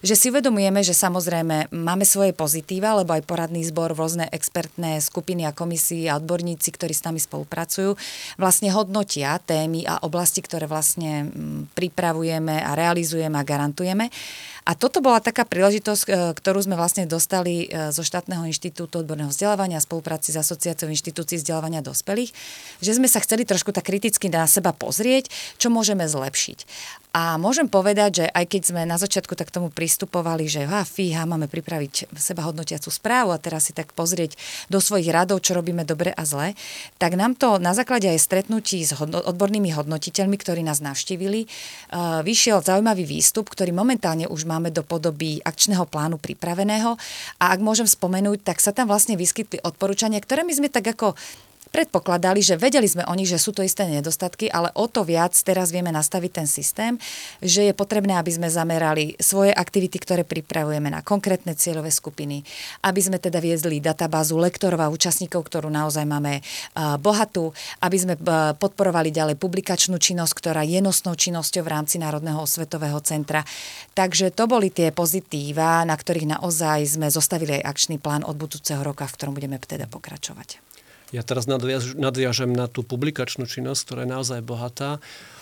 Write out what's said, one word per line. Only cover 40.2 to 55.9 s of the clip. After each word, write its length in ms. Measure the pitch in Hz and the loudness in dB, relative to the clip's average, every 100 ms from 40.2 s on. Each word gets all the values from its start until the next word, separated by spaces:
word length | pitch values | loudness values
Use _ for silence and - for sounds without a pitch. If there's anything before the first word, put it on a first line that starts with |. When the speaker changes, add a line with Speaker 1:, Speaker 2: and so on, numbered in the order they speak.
| 196 202 | 0 0
Speaker 1:
ktorí 240 | - 170 160 | -2 -2 0
nás 160 | 147 | -2
navštívili, 640 | 147 135 - 180 190 214 220 | -4 -6 -6 -4 -2 -2 -4
e, 0 | - - - - 175 175 165 156 | -10 -14 -16 -10 -4 -2 0 0
vyšiel 320 | 226 - 208 | 2 4 4
zaujímavý 480 | 190 190 220 202 160 | 6 4 4 2 -2
výstup, 400 | 147 156 - 202 | 2 2 2 -4
ktorý 240 | - 180 | -2 0
momentálne 560 | 175 226 247 185 160 170 | 2 2 2 0 0 -2
už 160 | 156 | -4
máme 240 | 160 160 170 | -2 0 0
do 160 | 160 | -2
podoby 560 | 147 170 160 147 160 151 | -2 -2 -2 -2 -4 -2
akčného 480 | - - - 190 175 | -4 0 2 4 0
plánu 320 | 151 151 165 | 0 -2 -2
pripraveného. 800 | 151 143 170 175 202 214 226 233 - - - - | -6 -6 -4 0 2 2 0 -2 -8 -10 -12 -2
A 160 | 180 185 | 2 4
ak 80 | |
môžem 240 | 214 220 226 | 2 2 4
spomenúť, 560 | - 180 185 202 208 | 4 2 2 2 0
tak 160 | 196 170 | -2 2
sa 160 | - 202 | 2 2
tam 160 | 240 | 2
vlastne 240 | 202 - 202 | 4 4 2
vyskytli 480 | 175 - 220 190 | 0 -2 -4 -4
odporúčania, 560 | 175 165 196 196 220 214 | -6 -2 -2 0 0 0
ktoré 240 | - 277 | 0 -2
my 80 | 339 | 0
sme 160 | 285 285 | 0 0
tak 160 | 277 | 0
ako 320 | 208 220 214 - - - - _ - | 0 0 0 0 -12 -18 -20 _ -4
predpokladali, 760 | - 320 190 - 175 185 196 | 0 2 0 2 2 4 4
že 160 | 196 170 | 4 4
vedeli 320 | 240 285 214 | 4 6 4
sme 160 | 170 | 2
o 80 | - | -2
nich, 160 | 175 190 | -2 0
že 80 | 175 | 0
sú 160 | - | 0
to 80 | 202 | 0
isté 240 | 190 - | -2 0
nedostatky, 640 | 190 147 151 160 180 - 214 | 0 0 -2 -2 -4 -4 -2
ale 240 | 170 170 - | 0 0 0
o 80 | 226 | 0
to 160 | - | 0
viac 320 | 170 170 175 - | 2 4 4 4
teraz 320 | - 185 180 175 | 4 2 2 0
vieme 160 | 175 | -2